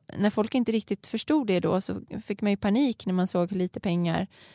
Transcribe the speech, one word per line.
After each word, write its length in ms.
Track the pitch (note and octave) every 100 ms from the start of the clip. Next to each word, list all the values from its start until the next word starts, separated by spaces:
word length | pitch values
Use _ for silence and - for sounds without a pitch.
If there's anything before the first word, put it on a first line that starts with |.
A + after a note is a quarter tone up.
| - -
när 120 | G#3
folk 240 | G#3+ G#3+
inte 180 | B3+ A#3
riktigt 340 | A3 - G3 -
förstod 400 | A3+ - D4+ G#3+
det 140 | F3+
då 200 | E3 F#3
så 140 | - - - - -
fick 160 | G3+
man 80 | G#3
ju 60 | G3+
panik 500 | G#3 A3+ C#4 - F#3+
när 60 |
man 120 | F#3 F#3
såg 240 | F3+ F3
hur 80 | F#3+
lite 220 | F3+ -
pengar 460 | G3 F3 E3+ E3 F#3+ - -